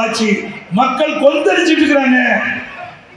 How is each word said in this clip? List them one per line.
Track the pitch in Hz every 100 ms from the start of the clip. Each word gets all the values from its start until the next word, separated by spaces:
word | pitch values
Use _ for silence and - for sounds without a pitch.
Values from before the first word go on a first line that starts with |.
ஆட்சி, | 226 - 214 - - - - 185
மக்கள் | 262 - 302 -
கொந்தளிச்சிட்டு | 277 302 339 349 320 311
இருக்கிறாங்க. | 285 277 254 247 233 214 - 254 - - - - -